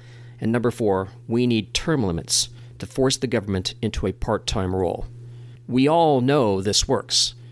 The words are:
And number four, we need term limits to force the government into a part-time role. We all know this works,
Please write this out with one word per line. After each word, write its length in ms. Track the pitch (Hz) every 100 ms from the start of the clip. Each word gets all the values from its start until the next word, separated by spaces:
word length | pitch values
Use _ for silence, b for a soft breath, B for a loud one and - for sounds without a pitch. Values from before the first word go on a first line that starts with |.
| B B B B
And 120 | 110
number 180 | 120 117
four, 400 | - 107 95 95 - -
we 200 | 117 123
need 260 | 113 -
term 300 | - - 151
limits 460 | 98 82 - - - B B -
to 60 | -
force 300 | - 131 -
the 100 | 123
government 460 | 113 101 92 - -
into 240 | 107 - 98
a 80 |
part-time 640 | - - 104 - 113 92 95
role. 300 | 87 - - B B B B B -
We 220 | 123 139
all 320 | 170 160 135
know 420 | 127 147 110 98
this 280 | 98 95 -
works, 460 | 117 - - - B B